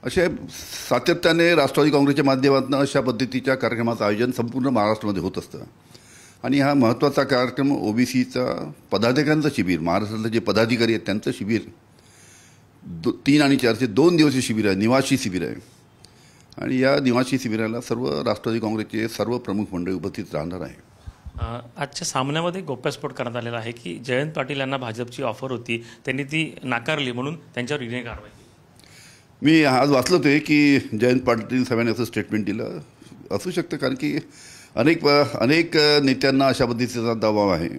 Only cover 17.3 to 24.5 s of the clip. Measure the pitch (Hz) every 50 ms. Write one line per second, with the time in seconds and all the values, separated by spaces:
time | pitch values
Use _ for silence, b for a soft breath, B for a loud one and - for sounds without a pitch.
17.3 | 135 127 - 120 110 110 113 107 110 120 120 - 123 113 127 139 151 151 139 120
18.3 | 107 - - 123 113 113 110 107 110 107 107 - - 113 110 113 - - 101 107
19.3 | 120 123 120 - 95 104 104 - 92 87 87 92 95 90 78 98 - - 98 -
20.3 | - 76 76 87 87 92 78 69 - - - _ - B B B B B B B
21.3 | B - - 113 117 123 120 - - - 147 143 - - - - - 139 131 139
22.3 | 147 160 165 175 170 190 185 151 131 123 - 156 131 - - 143 131 - 131 120
23.3 | 113 120 117 120 120 117 110 117 120 - - 90 170 - 117 117 123 127 143 156
24.3 | 156 156 135 123